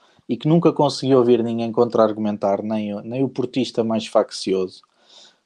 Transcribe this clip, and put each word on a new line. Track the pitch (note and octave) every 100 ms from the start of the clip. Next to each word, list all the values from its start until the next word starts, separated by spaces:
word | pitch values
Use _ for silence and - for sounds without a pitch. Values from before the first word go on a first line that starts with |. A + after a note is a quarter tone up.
| _ _ -
e | A#2+
que | D3+
nunca | E3 E3
consegui | D3+ C#3+ C3+ C3 C3
ouvir | A#2+ A#2+
ninguém | A#2 A#2 A#2
contra-argumentar, | A2 A#2 A2+ A2 G#2+ G#2+ G#2 G2+ G2
nem | G#2+ A2 G#2
o, | G#2
nem | A2+ B2
o | C3+
portista | C3 B2 - A#2 -
mais | A2+ A2+ A2
faccioso, | A2+ G#2 - - F#2+ F#2+ - _ _ _ _ - _